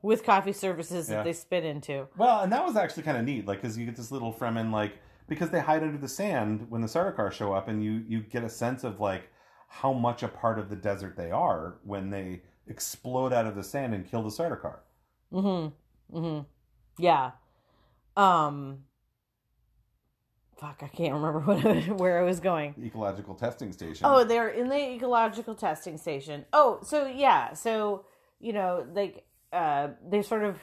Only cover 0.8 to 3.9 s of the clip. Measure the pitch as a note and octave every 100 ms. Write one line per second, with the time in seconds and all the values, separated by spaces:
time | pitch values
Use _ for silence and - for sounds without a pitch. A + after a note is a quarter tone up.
0.8 | D#3+ F3 D3+ A2 D#3+ E3 - F3+ D#3+ D3
1.8 | C#3+ C#3 C3+ - A#3 A3 F#3 A#3+ F4+ A3
2.8 | F#3 - D#3 C3 A#2 C3+ G2 G2+ A#2+ A2
3.8 | A#2